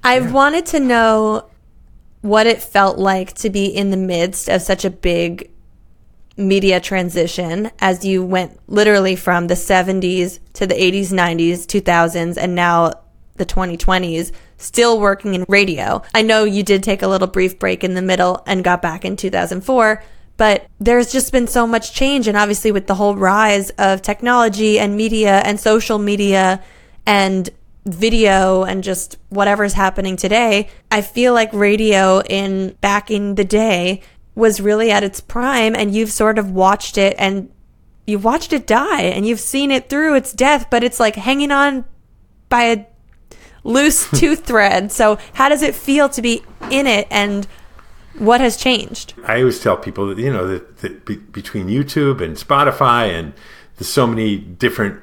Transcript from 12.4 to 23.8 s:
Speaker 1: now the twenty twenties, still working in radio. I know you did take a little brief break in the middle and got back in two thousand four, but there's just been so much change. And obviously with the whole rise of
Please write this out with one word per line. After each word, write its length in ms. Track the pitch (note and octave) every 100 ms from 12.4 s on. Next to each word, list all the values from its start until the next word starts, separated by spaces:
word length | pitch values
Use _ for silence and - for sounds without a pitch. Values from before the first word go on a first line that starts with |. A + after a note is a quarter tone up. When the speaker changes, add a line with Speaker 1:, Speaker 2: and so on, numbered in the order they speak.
| F3+
Speaker 1:
now 380 | F3 F3 E3+ E3 - - _ - _
the 100 | F#3
twenty 300 | - F#3 E3+
twenties, 540 | - F#3 F3+ D#3+ E3+ - - _
still 420 | - - A#3 A3+
working 340 | G#3 G3 G#3+
in 100 | F#3 F3+
radio. 540 | G3+ G3 D3+ F#2+ - -
I 80 | A3
know 220 | A3 A3
you 180 | G#3+ G3+
did 220 | G3 G3
take 180 | F#3+ G3
a 60 | F#3+
little 200 | F#3+ F#3
brief 300 | F#3+ F#3 F#3
break 260 | G3 F#3
in 120 | F#3 F#3
the 60 |
middle 420 | F#3 F#3+ F3+ F#3 -
and 180 | F#3+
got 180 | F3+ F3
back 220 | F3 D#3+
in 120 | F#3+ G3
two 160 | F#3+
thousand 300 | F#3+ F3 F3+
four, 420 | F#3+ C4 A3 G#3+ - - - -
but 300 | A3 G3 - -
there's 320 | G3+ A#3+ A#3+
just 200 | C4+ B3
been 160 | C4 A#3+
so 180 | - A#3
much 280 | A#3 A3+
change. 340 | - C4+ C#4 A3
And 100 | G#3
obviously 340 | G#3 G#3 A3
with 140 | G3+ F#3+
the 80 |
whole 220 | F#3+ G#3 G3+
rise 560 | F#3+ G3+ G#3+ G3+ G3
of 320 | -